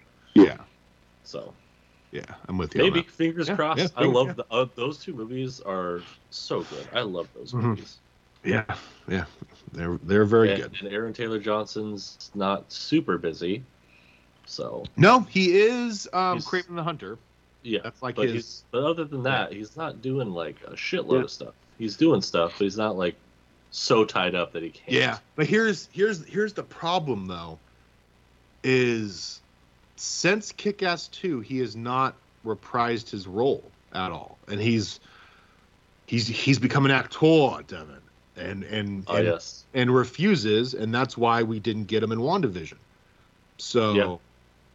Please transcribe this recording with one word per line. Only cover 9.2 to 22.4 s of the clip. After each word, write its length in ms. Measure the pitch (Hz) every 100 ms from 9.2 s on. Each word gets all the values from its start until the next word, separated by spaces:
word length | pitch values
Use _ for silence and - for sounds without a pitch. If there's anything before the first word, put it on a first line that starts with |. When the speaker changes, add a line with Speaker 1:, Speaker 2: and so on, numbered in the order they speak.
| 80 - - - -
Speaker 1:
they're, 240 | 82 85 87
they're 220 | 82 101 104
very 260 | 113 107
Speaker 2:
And, 80 | 98
Speaker 1:
good. 180 | - -
Speaker 2:
and 120 | 101
Aaron 200 | 101 113
Taylor 260 | 104 113 110
Johnson's 920 | 104 107 104 110 107 104 - - -
not 380 | 101 98 98 -
super 460 | - - 156 - 87
busy, 460 | 85 78 85 110 131 _ _ _ _ _ _ _ -
so 400 | - - 113 - -
Speaker 1:
No, 240 | 190 254 196
he 280 | 190 185 190
is, 480 | 220 247 240 208 -
um, 220 | 180 185 175
Speaker 2:
He's 80 | -
Speaker 1:
Kraven 280 | 185 175 170
the 80 |
Hunter. 340 | 165 151 95 117 _ _ _ _
Speaker 2:
Yeah, 180 | 120 104
Speaker 1:
That's 180 | 113 -
like 140 | 127 117
Speaker 2:
but 100 | 120
Speaker 1:
his 60 |
Speaker 2:
he's, 300 | 117 - - _
but 120 | 120
other 200 | 147 170
than 160 | 151 139
Speaker 1:
Yeah. 100 | 127 127 98
Speaker 2:
that, 40 |
he's 220 | 101 107 156
not 260 | 160 -
doing, 300 | 131 135 113
like, 240 | 87 80 - -
a 60 |
shitload 460 | - - 180 - 131
Speaker 1:
Yeah. 60 |
Speaker 2:
of 80 | 123
stuff. 220 | - - - _ -
He's 200 | 113 101
doing 240 | 160 113
stuff, 320 | - 87